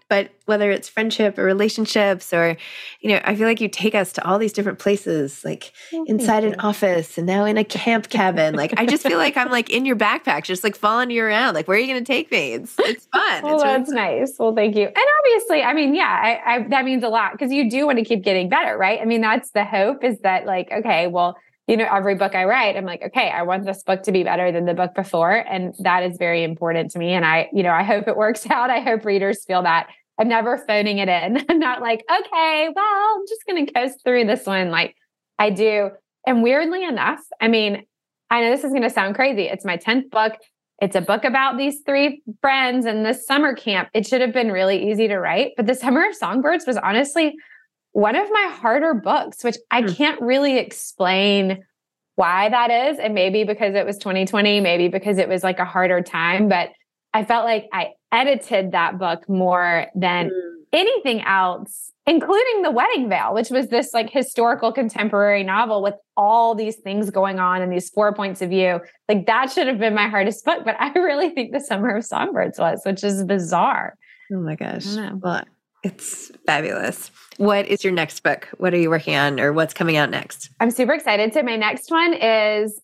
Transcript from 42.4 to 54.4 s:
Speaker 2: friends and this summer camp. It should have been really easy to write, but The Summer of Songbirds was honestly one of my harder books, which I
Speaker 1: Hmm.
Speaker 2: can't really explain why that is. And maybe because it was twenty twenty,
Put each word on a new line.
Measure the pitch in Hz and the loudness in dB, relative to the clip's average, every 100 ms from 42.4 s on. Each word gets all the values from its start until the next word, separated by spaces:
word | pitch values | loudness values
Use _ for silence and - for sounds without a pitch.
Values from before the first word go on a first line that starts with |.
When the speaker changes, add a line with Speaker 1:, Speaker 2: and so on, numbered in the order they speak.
Speaker 2:
friends | 262 269 254 254 233 | 0 2 2 0 0
and | 220 220 | 0 -2
this | - - | -2 0
summer | 277 302 233 | 2 2 0
camp. | 220 185 - | -2 -2 -2
It | 220 196 | -2 0
should | 254 | 0
have | 247 | 0
been | 254 226 | 0 0
really | 185 190 196 208 | 0 2 2 0
easy | 202 220 | 0 0
to | 196 | 0
write, | 170 185 277 - | -2 -2 -2 -2
but | 220 | 0
The | |
Summer | 254 - 269 415 | 0 0 2 2
of | - | -2
Songbirds | 175 247 285 339 294 | -4 0 0 0 -2
was | 214 | -2
honestly | 185 220 285 339 302 302 - - _ _ _ | 0 0 0 0 0 -2 -14 -20 _ _ _
one | 214 208 294 | 0 2 2
of | 415 | 0
my | 427 370 - | 0 0 -2
harder | 233 269 320 | 0 2 2
books, | 233 196 277 - - | 0 0 0 -2 -6
which | 240 220 - | -4 -4 -2
I | 247 | 0
Speaker 1:
Hmm. | 208 | 0
Speaker 2:
can't | 175 294 - | 0 0 0
really | 240 269 285 254 | 0 2 2 2
explain | - - - - 180 190 202 202 190 190 - _ _ _ _ - | -2 -8 -12 -2 0 2 2 2 0 -4 -10 _ _ _ _ 0
why | 175 185 214 | 2 2 2
that | 240 240 | 2 2
is. | 233 277 294 | 2 0 -2
And | 214 208 | -2 0
maybe | 190 208 | 2 2
because | 208 214 208 196 | 0 0 0 0
it | 202 | -2
was | 202 | -4
twenty | 202 190 190 | -4 -2 0
twenty, | 214 | 2